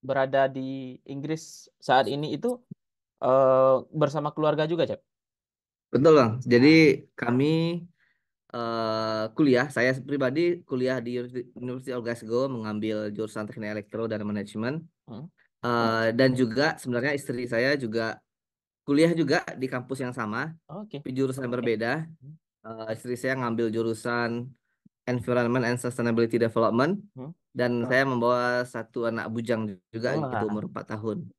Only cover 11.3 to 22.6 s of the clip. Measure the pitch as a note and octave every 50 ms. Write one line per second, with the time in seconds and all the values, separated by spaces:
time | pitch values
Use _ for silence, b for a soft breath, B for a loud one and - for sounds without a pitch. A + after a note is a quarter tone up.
11.3 | B2+ B2 A#2+ B2 _ - B2 B2 B2 B2+ B2+ C3+ B2+ B2 A2+ A#2 A#2 A2+ A#2 G#2+
12.3 | A2+ A#2+ C3+ C#3 C3 A#2 A2 G#2+ G#2+ G#2+ G#2 A2 G#2+ G#2+ G#2+ G#2+ G#2 G2+ A2 G#2+
13.3 | - A2 G#2+ G#2+ A#2 A#2+ A2 G#2 G#2+ G#2+ G2+ _ - G#2+ A2+ A2+ A2 G#2 G#2+ G#2
14.3 | G#2 G#2 G2 G2+ - G#2+ A2 B2 D3 E3 D#3+ - _ _ _ - A#2 G#2 D3 F3+
15.3 | _ _ _ _ _ _ - A#2+ A#2+ A#2 A2+ A2+ A2+ A2+ A2+ A2+ A#2 A#2+ C3 C3
16.3 | B2+ B2 C3 A2+ A2 B2 C#3+ D#3 - - - C3 B2 A#2+ A#2+ D3 C#3+ C3+ C3+ -
17.3 | B2+ A#2+ B2 A#2+ A#2+ A2+ B2 C3+ D3 C#3+ C3 A2 G#2+ A2+ A2+ A2+ - - _ _
18.3 | _ _ _ _ _ _ _ _ _ _ _ - C#3+ C#3+ D#3+ E3 F3 E3 D#3+ C3
19.3 | D3 F3 - - - - C3 C3 C#3 B2+ A#2+ - C3+ C3 C3 B2 B2 B2+ A2+ G#2
20.3 | G#2+ A#2 C#3 D#3+ D#3+ - _ _ D3 F#3+ G#3+ G#3+ - C#3 C#3+ - C3+ C3 C3+ C3
21.3 | B2+ C3+ C3+ A#2+ A#2+ B2 A#2+ A#2+ A2+ G#2+ A2+ A#2 C3+ D#3 D#3+ E3 - _ B2 C#3
22.3 | D#3 _ _ _ _ _